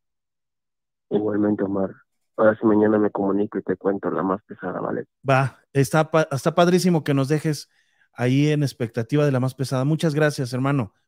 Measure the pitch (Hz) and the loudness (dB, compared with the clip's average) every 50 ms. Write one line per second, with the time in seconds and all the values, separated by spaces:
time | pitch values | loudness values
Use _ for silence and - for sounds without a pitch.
0 | _ _ _ _ _ _ _ _ _ _ _ _ _ _ _ _ _ _ _ _ | _ _ _ _ _ _ _ _ _ _ _ _ _ _ _ _ _ _ _ _
1 | _ _ 104 104 104 107 104 104 104 104 104 101 98 95 98 98 95 95 - - | _ _ -4 -2 -2 -2 -2 0 0 0 0 -2 -2 -4 -2 -4 -4 -4 -6 -14
2 | _ _ _ _ _ _ _ - 110 110 110 - - 110 104 104 107 107 107 107 | _ _ _ _ _ _ _ 2 2 2 2 4 2 4 4 4 4 4 4 2
3 | 104 101 - 104 98 95 98 101 104 104 - 98 - - 92 - - 95 98 98 | 2 0 0 -2 -2 0 0 -2 -2 -2 -4 -6 -4 -4 -6 -2 -2 -4 -2 -2
4 | - 90 80 78 85 95 92 101 - _ - - - 92 92 98 107 - 110 120 | -4 -4 -4 -2 -2 -2 -4 -4 -6 _ -16 -12 -10 -10 -8 -6 -6 -6 -6 -8
5 | 120 - _ _ _ 131 135 131 135 127 - _ _ _ _ 139 135 - - 156 | -10 -12 _ _ _ 0 0 0 0 -2 -6 _ _ _ _ -2 0 2 2 0
6 | 156 - - 156 160 - 139 127 - 170 160 185 175 180 180 180 156 185 175 156 | 0 2 0 0 0 0 -4 -2 -2 0 2 4 4 4 4 2 2 2 0 0
7 | 135 - 139 139 135 131 156 151 - 160 147 - - _ _ _ _ _ _ _ | 0 0 0 0 0 0 -2 -2 -2 -4 -4 -6 -10 _ _ _ _ _ _ _
8 | _ _ _ - 120 127 131 139 147 151 151 147 147 127 - - 123 113 - 123 | _ _ _ -2 0 2 2 2 2 2 2 0 0 -2 -2 -4 -8 -6 -4 -6
9 | 113 - 147 147 147 147 135 127 127 131 - - 135 - 139 127 131 143 160 151 | -4 -2 0 2 2 2 2 0 -2 -2 -4 -6 -6 -4 -2 -2 0 0 0 0
10 | 170 165 143 151 156 151 139 - 135 120 127 123 131 139 143 139 113 - _ _ | 0 -2 0 2 0 0 0 -2 -6 -6 -4 -2 -2 0 0 0 -2 -4 _ _
11 | _ | _